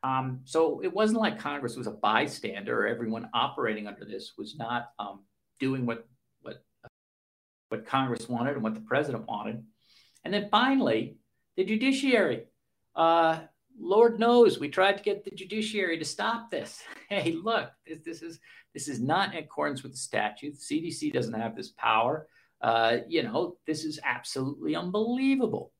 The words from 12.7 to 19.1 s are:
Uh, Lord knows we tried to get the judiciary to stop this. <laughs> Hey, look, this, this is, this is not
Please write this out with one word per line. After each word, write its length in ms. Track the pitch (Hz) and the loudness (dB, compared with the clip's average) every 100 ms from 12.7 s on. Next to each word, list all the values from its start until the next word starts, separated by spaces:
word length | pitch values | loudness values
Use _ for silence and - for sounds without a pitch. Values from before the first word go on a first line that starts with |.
| _ _ | _ _
Uh, 440 | - 165 165 165 160 160 _ _ - | 2 4 6 4 2 -4 _ _ -12
Lord 400 | 170 202 233 220 | 2 6 6 6
knows 400 | 233 240 226 - | 6 8 8 8
we 80 | 143 | -2
tried 300 | 139 190 196 | 4 4 4
to 40 | |
get 220 | - 202 | 0 -2
the 60 | 196 | -6
judiciary 680 | - 185 214 214 214 185 160 | -14 -8 -4 -2 -2 -2 -2
to 60 | |
stop 460 | 151 - 208 226 - | -4 -4 -2 -2 -4
this. 320 | 160 - - - | -6 -6 -12 -18
<laughs> 40 | - - | -20 -6
Hey, 220 | 202 165 | -2 0
look, 380 | 160 190 226 135 _ - | -2 -2 -2 -2 _ -16
this, 120 | 156 | -14
this 180 | - 165 | -12 -12
is, 180 | 165 160 - - _ | -14 -16 -20 -20 _
this 160 | 147 131 | -12 -6
is 100 | 123 | -4
not 340 | 127 | 0